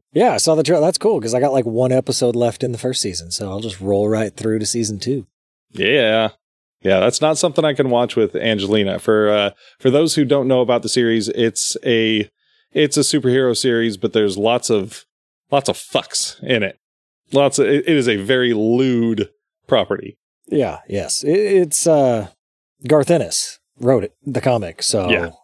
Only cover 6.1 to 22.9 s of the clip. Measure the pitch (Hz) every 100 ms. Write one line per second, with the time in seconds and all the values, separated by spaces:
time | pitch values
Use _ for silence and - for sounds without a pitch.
6.1 | 110 110 - _ _ _ _ 95 95 107
7.1 | - 151 156 175 143 156 139 143 120 120
8.1 | - 107 - 113 107 98 107 98 92 -
9.1 | 107 104 104 101 - - _ 131 139 160
10.1 | 156 135 139 131 127 120 120 110 127 117
11.1 | 113 104 - 113 - - - 135 113 113
12.1 | 107 104 _ _ _ _ 147 147 151 139
13.1 | 151 127 127 127 117 131 117 113 98 113
14.1 | 113 104 95 107 120 - 110 98 - _
15.1 | _ _ _ _ 139 110 92 - - -
16.1 | - - - - 120 98 - _ _ _
17.1 | _ _ 135 143 135 113 143 170 151 123
18.1 | 107 95 131 123 110 110 120 131 120 117
19.1 | 107 - _ _ _ - 123 92 98 -
20.1 | - _ _ - 156 113 - - 98 -
21.1 | - 143 185 208 196 170 - 170 151 131
22.1 | 113 98 _ _ _ _ _ 127